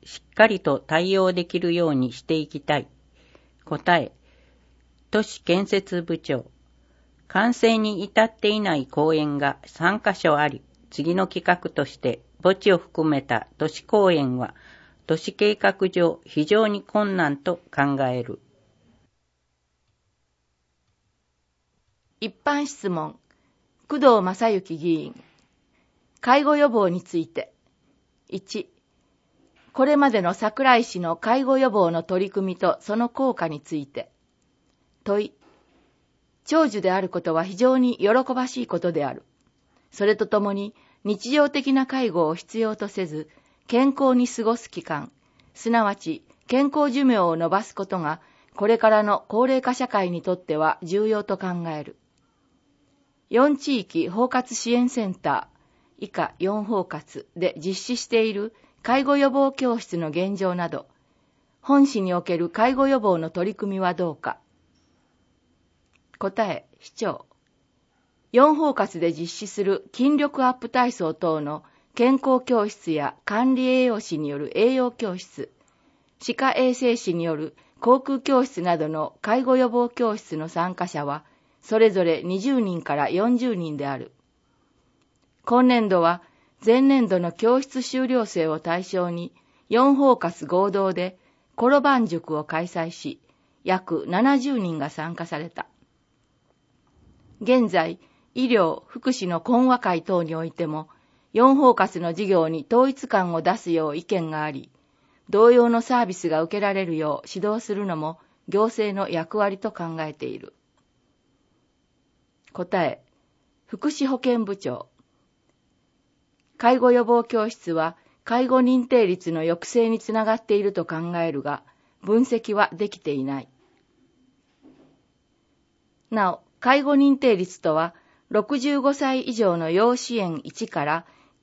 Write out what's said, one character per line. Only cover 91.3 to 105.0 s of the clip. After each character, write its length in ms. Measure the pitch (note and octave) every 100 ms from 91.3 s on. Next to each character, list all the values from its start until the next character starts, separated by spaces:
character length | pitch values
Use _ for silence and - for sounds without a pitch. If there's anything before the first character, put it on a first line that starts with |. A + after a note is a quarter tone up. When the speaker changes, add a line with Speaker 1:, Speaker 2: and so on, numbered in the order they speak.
| _ _ -
Speaker 2:
転 240 | A#3+ C#4+
ば 180 | C#4+ C4
ん 80 | G#3+
塾 300 | E3 - D3+
を 80 |
開 220 | D3+ D#3+ F3+
催 240 | F3+ E3
し、 300 | E3+ C#3+ - _ _ _ _
約 400 | E3+ F#3 F#3 D#3+ C#3
七 320 | F3+ B3+ C#4
十 200 | C4 C4
人 200 | F3+ D#3+
が 120 | C#3+
参 240 | - D#3+
加 100 | E3+ E3+
さ 120 | D3+
れ 120 | E3
た。 160 | - - _ _ _ _ _ _ _ _ _ _ _ _ _ _ _ _ -
現 300 | G#3 B3+ A3
在、 280 | F3 E3 E3+ _ _ _
医 120 | - B3+
療、 360 | A#3 E3 D#3 -
福 240 | A#3+ -
祉 160 | B3+ F#3
の 140 | E3+
懇 260 | E3 B3 B3+
話 120 | B3
会 240 | G#3 F3
等 200 | E3 F#3
に 120 | D#3+
お 100 | D#3+
い 80 | E3
て 140 | - E3+
も、 220 | D3+ D3+ _ _ _ _
四 200 | G#3+ B3+
包 180 | C4+ C4
括 280 | A#3+ F#3+ E3+
の 140 | E3+
事 140 | E3 G3+
業 200 | F#3+ D#3+
に 160 | D#3+ C#3+
統 220 | A#3 C4
一 200 | C4+ B3
感 260 | G3 F3+
を 80 | E3
出 160 | D#3+ A3+
す 140 | -
よ 160 | E3 D#3
う 80 | D3
意 80 |
見 260 | E3+ G3 D#3+
が 120 | D#3
あ 80 | D3+
り、 200 | C3+ - _ _ _